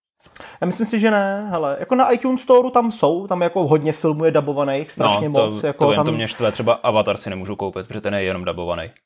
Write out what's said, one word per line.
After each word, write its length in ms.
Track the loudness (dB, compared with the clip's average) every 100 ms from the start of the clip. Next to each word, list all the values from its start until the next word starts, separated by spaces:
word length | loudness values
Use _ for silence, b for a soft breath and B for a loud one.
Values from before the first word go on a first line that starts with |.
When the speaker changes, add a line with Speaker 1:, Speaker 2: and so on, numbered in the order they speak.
| _ _ B B B B
Speaker 1:
Já 60 | -4
myslím 200 | -2 -2
si, 140 | 2
že 100 | 2
ne, 380 | 2 0 -4 -4
hele, 260 | -4 -2 -4
jako 140 | -2
na 160 | 2 4
iTunes 320 | 2 0 -2
Store 280 | 4 4 6
tam 220 | 0 0
jsou, 340 | 0 0 0 -2
tam 160 | -2
jako 240 | 0 0 2
hodně 260 | 2 2
filmů 320 | -2 -2 2
je 60 | 2
dabovaných, 600 | 2 0 -2 -2 -2 -6
strašně 360 | 0 2 2 2
Speaker 2:
No, 60 | 2
to, 100 | 0
Speaker 1:
moc, 120 | 0
jako 220 | -4 2
Speaker 2:
to, 60 | 2
jen 60 | 2
Speaker 1:
tam 100 | 0
Speaker 2:
to 60 |
mě 160 | -2 -4
štve, 240 | -2 -2
třeba 200 | 0 0
Avatar 440 | 0 2 2 0 -2
si 140 | -6
nemůžu 260 | -8 -8 -6
koupit, 300 | -6 -6 -10
protože 140 | -8
ten 140 | -4
je 80 | -2
jenom 220 | -2 -4
dabovaný. 460 | -6 -6 -6 -6 -8 _